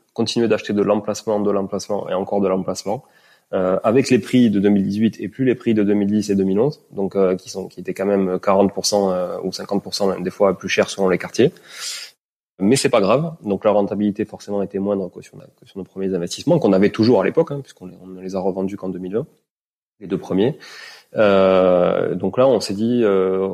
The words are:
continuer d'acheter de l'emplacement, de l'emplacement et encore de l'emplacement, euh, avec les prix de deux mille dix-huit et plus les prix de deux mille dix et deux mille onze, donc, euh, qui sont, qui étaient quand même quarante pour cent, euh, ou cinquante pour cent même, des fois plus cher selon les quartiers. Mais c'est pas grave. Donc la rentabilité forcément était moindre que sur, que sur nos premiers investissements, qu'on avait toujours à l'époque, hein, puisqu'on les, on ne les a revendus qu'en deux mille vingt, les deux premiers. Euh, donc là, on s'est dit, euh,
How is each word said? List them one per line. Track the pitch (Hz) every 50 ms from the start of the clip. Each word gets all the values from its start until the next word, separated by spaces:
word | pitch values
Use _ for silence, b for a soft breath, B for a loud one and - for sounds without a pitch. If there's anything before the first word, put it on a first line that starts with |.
| _ _
continuer | _ - 113 107 - 120 117 110
d'acheter | 110 107 - - 104
de | 104
l'emplacement, | 101 95 104 104 101 - 104 - - - 107 104
de | 104 104
l'emplacement | 98 98 98 95 - 98 - - 104 98 95 -
et | 92
encore | 92 98 - 101 101
de | 101 95
l'emplacement, | 95 95 90 - 92 - - 95 104 135 b b b b b b b b b _ -
euh, | 95 92 92 92 95 -
avec | 113 107 135 127 -
les | 131 120
prix | - - - 127 123 117
de | 101 101
deux | 98 101
mille | 104 101 95
dix-huit | 98 98 104 113 110 - -
et | - 98
plus | - - 131
les | 131 113
prix | - - 117 110
de | 107 104
deux | 98 104
mille | 104 101 101
dix | 104 107 101 -
et | 101
deux | 98 95
mille | 95 95 101
onze, | 117 147 151 - _ _
donc, | - 95 98 95 -
euh, | 98 98 92 92 90
qui | - -
sont, | - 98 95 95
qui | - -
étaient | 90 - 90
quand | - 98
même | 101 101 98 98 92 92 92
quarante | - - 98 95 101 95 -
pour | - 92
cent, | - 104 101 98 95
euh, | 92 90 90 90 92 90 -
ou | 92 90
cinquante | - - - 101 101
pour | - 95 -
cent | - 104 95
même, | 92 90 92
des | 92
fois | - - 104 98 95 -
plus | - 95
cher | - - 101 -
selon | - - 98 92
les | 90 90
quartiers. | - 90 - - 113 170 - B B B B B B B B B B B B _ _ _ _ _ _ _ _ -
Mais | 95 101 127
c'est | 139 - -
pas | - 113
grave. | 98 92 110 135 160 165 156 - -
Donc | 104 98 95 -
la | 107
rentabilité | 101 104 101 95 107 98 104 104 101 - 107
forcément | - - 95 - - 101 101 98
était | 95 - 98
moindre | 98 101 104 98 95 90
que | - 90
sur, | - - - 98
que | - - _ _ _ -
sur | _ 98
nos | 90
premiers | - _ 95 95 95 95
investissements, | 90 85 87 - - - - 170 165
qu'on | - 107 98
avait | 95 98 101
toujours | - - 110 117 127 98
à | 92
l'époque, | 95 - 160 165 -
hein, | 143 143
puisqu'on | 135 - - _ 92
les, | 92 90 92
on | 92 92
ne | 92 92
les | 92 95 92
a | 95
revendus | 92 98 92 95 95 95 - 95
qu'en | - 95
deux | 92 90
mille | 92 92 95
vingt, | 113 147 - _ _ _ _ _ _ _ _ _ _ _ _ _ _
les | 104 90
deux | 95 85
premiers. | - - 92 92 101 127 156 B B B B B B B B B B B -
Euh, | - 110 101 98 98 95 95 95 92 92 92 90 90 87 90 92 90 90 - 85
donc | 90 92 95 92 -
là, | 127 135
on | 127 104
s'est | - - 101
dit, | 98 110 117 123 120 117
euh, | 104 98 95 95 95 95 95 95 95